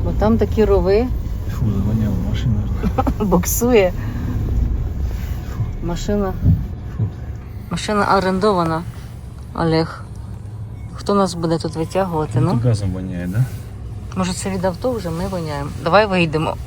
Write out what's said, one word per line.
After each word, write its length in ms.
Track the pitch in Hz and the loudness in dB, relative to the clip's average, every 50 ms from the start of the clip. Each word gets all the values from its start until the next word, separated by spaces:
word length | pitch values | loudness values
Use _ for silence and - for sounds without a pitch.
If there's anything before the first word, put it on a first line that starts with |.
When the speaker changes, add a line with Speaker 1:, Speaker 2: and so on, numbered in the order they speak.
| - | 0
Speaker 1:
Бо 80 | - | 0
там 260 | - - 226 214 233 | 0 2 4 4 4
такі 280 | 226 220 - - 220 214 | 4 2 2 4 2 4
рови. 400 | 202 202 190 175 185 196 214 247 254 - - - - - - - - | 6 6 4 4 4 4 4 4 2 0 -2 -2 -4 -4 -4 -4 -4
Speaker 2:
Фу, 140 | - - 135 110 | -2 0 0 0
завоняла 440 | 202 196 95 - 110 110 107 101 95 90 90 - | 2 2 2 2 2 2 2 2 0 0 0 0
машина. 320 | - - - - 113 - - - - - - - - - 262 262 - - | 0 0 2 2 2 2 0 0 -2 0 0 0 0 2 0 0 0 0
Speaker 1:
<laughs> 100 | 220 190 | 2 2
Буксує. 640 | 180 185 175 - - - 233 247 254 220 190 180 180 - - - - - - - - - - - - - - - - - - - - - - - - - - - - - - - - | 2 2 2 2 0 0 2 6 6 6 6 4 2 -2 -4 -4 -4 -2 -2 -2 -2 0 0 2 2 2 2 2 0 0 -2 -2 -2 -2 -2 -2 -2 -4 -4 -4 -6 -6 -6 -8 -6
Speaker 2:
Фу. 80 | - - - - - 165 | -6 -4 -4 -4 -6 -4
Speaker 1:
Машина. 460 | 170 170 170 - - 208 208 202 185 180 185 180 - - - - - - - - - - | -4 -4 -2 -2 0 0 0 0 0 -2 2 4 4 4 4 2 -4 -6 -8 -8 -8 -4
Speaker 2:
Фу. 60 | - 110 - - - - - - - - - - - - - | -4 -4 -4 -4 -8 -10 -10 -10 -10 -10 -10 -12 -12 -8 -6
Speaker 1:
Машина 460 | 175 170 - - 214 208 196 - 185 | -6 -4 -2 0 2 2 4 6 4
орендована. 640 | 196 180 190 185 185 185 214 202 180 170 165 160 160 175 - - - - - - - - - - - - - - | 4 4 4 2 4 4 4 4 4 2 2 0 -2 -4 -6 -10 -10 -12 -12 -12 -12 -12 -12 -12 -12 -12 -10 -4
Олег, 480 | - 165 165 160 160 165 160 - - - - - - - - - - - - - - - - - - - - - | 0 2 4 4 4 2 0 -4 -10 -12 -12 -10 -10 -10 -10 -10 -10 -10 -10 -10 -10 -10 -10 -10 -10 -10 -10 -10
хто 200 | - - - 202 | -6 -2 2 4
нас 200 | 202 196 185 170 | 4 4 2 0
буде 240 | 170 165 165 165 | -2 0 0 0
тут 180 | 160 - 165 160 | 0 0 -4 -4
витягувати, 640 | 160 160 160 - 185 190 185 165 156 151 147 - 123 | -4 -4 -2 0 0 0 0 0 -2 -2 0 2 2
Speaker 2:
Ну, 60 | - | 2
Speaker 1:
ну? 60 | 165 - | 4 2
Speaker 2:
тут 100 | 120 113 | 2 2
газом 280 | 123 113 101 101 95 | 2 2 2 0 -2
воняє, 360 | 92 92 92 92 90 87 87 | -4 -4 -4 -6 -4 -4 -4
да? 180 | 90 95 113 131 123 - - - - - - - - - - - - - | -2 0 0 0 -2 -2 -10 -10 -12 -12 -12 -10 -10 -10 -10 -10 -8 -4
Speaker 1:
Може, 180 | 185 185 180 185 | -2 -2 -2 -2
це 160 | - - 196 | -4 -4 -4
від 160 | 190 190 175 | -4 0 0
авто 260 | 190 175 180 - 254 | -2 -2 0 -2 -2
вже, 180 | 254 220 180 170 | -2 -2 -4 -4
ми 180 | 160 165 185 | -4 -4 -4
воняємо. 420 | 196 190 180 165 156 147 143 139 - - - - | -4 -2 -4 -4 -4 -4 -4 -4 -6 -6 -4 0
Давай 220 | 165 165 196 220 | 4 6 6 6
вийдемо. 500 | 208 190 185 170 160 147 156 156 - - - - | 6 2 2 2 2 2 0 0 0 -2 -6 -8